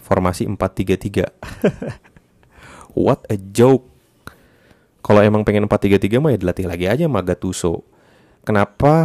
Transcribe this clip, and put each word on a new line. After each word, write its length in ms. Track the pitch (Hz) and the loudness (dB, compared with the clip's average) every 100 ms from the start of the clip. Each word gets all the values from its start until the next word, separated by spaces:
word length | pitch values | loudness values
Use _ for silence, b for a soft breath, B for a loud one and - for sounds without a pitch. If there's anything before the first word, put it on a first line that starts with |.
formasi 400 | - 95 92 92 | -2 -2 0 -4
empat 280 | 101 98 95 - | -6 -4 -6 -4
tiga 160 | 98 92 | -4 -2
tiga. 320 | 104 101 - - - - | -2 -4 -6 -8 -20 -4
<laughs> 540 | 208 - - - _ _ _ _ _ B B B B - | -4 -4 -12 -14 _ _ _ _ _ B B B B -2
What 320 | 95 135 - | 0 0 -2
a 80 | 104 | -8
joke. 480 | 98 101 123 131 - _ _ _ B B B B B B B _ | -6 2 4 4 0 _ _ _ B B B B B B B _
Kalau 160 | - 104 | 2 4
emang 240 | 104 107 | 6 2
pengen 240 | 107 104 107 | 0 0 0
empat 160 | 104 | 0
tiga 160 | 101 98 | 2 2
tiga 160 | 98 117 | 2 0
mah 160 | 156 | 0
ya 80 | 110 | 0
dilatih 240 | 92 87 | -2 -4
lagi 240 | 92 87 90 | -6 -4 -2
aja 160 | 123 | -2
sama 160 | 165 113 | -2 -2
Gattuso. 640 | 90 87 95 90 87 82 - b b b b b - | -4 -4 -6 -4 -4 -4 -10 b b b b b -2
Kenapa 560 | 104 101 _ 139 160 | 0 0 _ 2 2